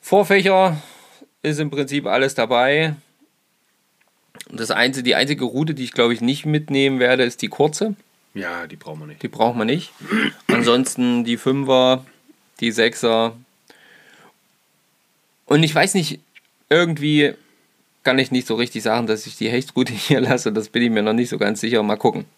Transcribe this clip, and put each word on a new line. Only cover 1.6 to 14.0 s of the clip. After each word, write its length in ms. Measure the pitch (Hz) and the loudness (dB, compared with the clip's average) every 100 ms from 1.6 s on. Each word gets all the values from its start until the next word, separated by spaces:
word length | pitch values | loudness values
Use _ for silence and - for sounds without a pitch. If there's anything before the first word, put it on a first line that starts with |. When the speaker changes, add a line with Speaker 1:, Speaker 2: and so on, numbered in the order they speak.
Speaker 1:
im 100 | 151 | -4
Prinzip 360 | 139 139 143 127 | -2 -2 -2 0
alles 280 | 110 135 | 0 0
dabei. 640 | 135 113 123 131 147 160 147 _ _ _ _ _ _ _ _ _ _ _ _ _ - - | 0 0 2 2 2 0 -4 _ _ _ _ _ _ _ _ _ _ _ _ _ -20 -18
Das 200 | - 113 | -10 -4
einzige, 320 | - 123 131 | 0 0 0
die 100 | 123 | 0
einzige 300 | 85 139 147 | 0 0 -2
Route, 300 | 123 127 160 | -2 -2 -4
die 100 | 147 | -4
ich, 80 | 123 | -8
glaub 180 | - 117 | 0 0
ich, 100 | 120 | 2
nicht 240 | 117 143 151 | -2 -2 -2
mitnehmen 520 | 151 151 139 139 131 | -2 -2 0 0 2
werde, 240 | 123 131 | 2 2
ist 180 | 123 - | 0 -2
die 60 | 107 | -10
kurze. 460 | - 147 151 220 202 _ _ _ | 0 0 0 -6 -6 _ _ _
Speaker 2:
Ja, 320 | - 90 87 82 | -12 -10 -10 -12
die 100 | - | -16
brauchen 240 | - 78 | -16 -16
wir 60 | 76 | -16
nicht. 160 | 76 | -14
Speaker 1:
Die 60 | 120 | -14
brauchen 300 | - 117 120 | 0 0 0
wir 60 | |
nicht. 280 | 110 151 170 - - 214 | -2 -2 -4 -18 -6 -2
<clears throat> 260 | - - - | -2 -6 -2
Ansonsten 760 | 185 117 123 131 - 123 120 | 2 4 2 0 0 0 0
die 120 | 117 117 | 0 -2
Fünfer, 680 | - 135 135 131 127 127 131 _ _ _ _ - | 0 -2 2 4 4 2 -2 _ _ _ _ -6
die 140 | 117 | -4
Sechser. 640 | 107 113 117 117 113 117 117 127 _ _ _ _ - | 2 0 2 0 0 0 -6 -20 _ _ _ _ -20